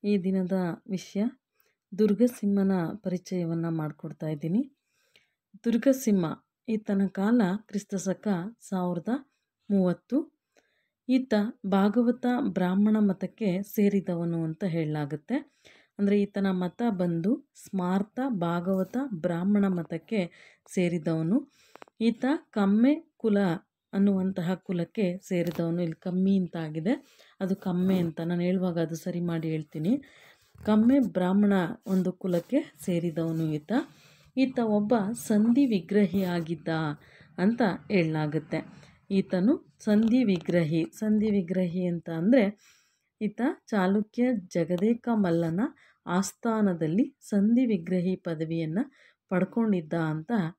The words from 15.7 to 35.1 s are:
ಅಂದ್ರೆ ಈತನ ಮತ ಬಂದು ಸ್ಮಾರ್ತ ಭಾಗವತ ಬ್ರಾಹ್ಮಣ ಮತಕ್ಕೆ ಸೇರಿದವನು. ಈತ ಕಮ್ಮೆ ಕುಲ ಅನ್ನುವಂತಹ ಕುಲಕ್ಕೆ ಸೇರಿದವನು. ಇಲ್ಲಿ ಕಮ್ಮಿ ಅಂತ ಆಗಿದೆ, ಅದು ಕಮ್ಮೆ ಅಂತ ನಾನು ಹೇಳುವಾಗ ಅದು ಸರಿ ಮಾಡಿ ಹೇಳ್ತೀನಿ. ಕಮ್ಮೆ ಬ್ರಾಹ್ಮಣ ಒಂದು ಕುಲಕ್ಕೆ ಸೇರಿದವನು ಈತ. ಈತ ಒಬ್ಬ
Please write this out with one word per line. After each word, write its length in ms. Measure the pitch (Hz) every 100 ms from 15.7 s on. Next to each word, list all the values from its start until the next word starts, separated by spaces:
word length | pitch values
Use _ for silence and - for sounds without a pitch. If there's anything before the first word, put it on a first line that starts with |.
| - _ -
ಅಂದ್ರೆ 220 | 202 208
ಈತನ 260 | 202 202 196
ಮತ 300 | 185 180 - 240
ಬಂದು 640 | 190 180 165 175 277 - -
ಸ್ಮಾರ್ತ 640 | - 190 180 190 202 - 269
ಭಾಗವತ 720 | 208 170 175 175 190 185 247 277
ಬ್ರಾಹ್ಮಣ 540 | 185 175 170 185 208 196
ಮತಕ್ಕೆ 640 | 180 160 165 - 220 175 - - _ _
ಸೇರಿದವನು. 800 | - 175 170 156 165 160 233 320 _ _ - - _
ಈತ 240 | 226 233 247 320 _
ಕಮ್ಮೆ 460 | - 196 208 247 311 - _
ಕುಲ 200 | 226 202 196 165 _ _ _
ಅನ್ನುವಂತಹ 600 | 196 202 196 190 190 170
ಕುಲಕ್ಕೆ 640 | 185 - 180 170 - 190 180
ಸೇರಿದವನು. 640 | - 180 170 170 170 170
ಇಲ್ಲಿ 140 | 175 160
ಕಮ್ಮಿ 420 | - 180 190 196
ಅಂತ 180 | 175 170
ಆಗಿದೆ, 680 | 160 156 160 277 - _ _ _
ಅದು 160 | 190 190
ಕಮ್ಮೆ 420 | 190 180 185 185
ಅಂತ 220 | 170 160
ನಾನು 220 | 165 175
ಹೇಳುವಾಗ 380 | 175 185 180 170
ಅದು 160 | 165 160
ಸರಿ 240 | - 175
ಮಾಡಿ 280 | 170 165 160
ಹೇಳ್ತೀನಿ. 540 | 160 151 156 156 277 - - - _ _ - -
ಕಮ್ಮೆ 340 | 214 226 277
ಬ್ರಾಹ್ಮಣ 540 | 220 180 180 196 208 196 165 - -
ಒಂದು 260 | 190 180
ಕುಲಕ್ಕೆ 600 | 180 190 175 170 269 302 _ -
ಸೇರಿದವನು 680 | 175 170 160 165 160 160
ಈತ. 180 | 151 - 233 311 - - _ _ -
ಈತ 220 | 262 262
ಒಬ್ಬ 340 | 233 208 208 240 196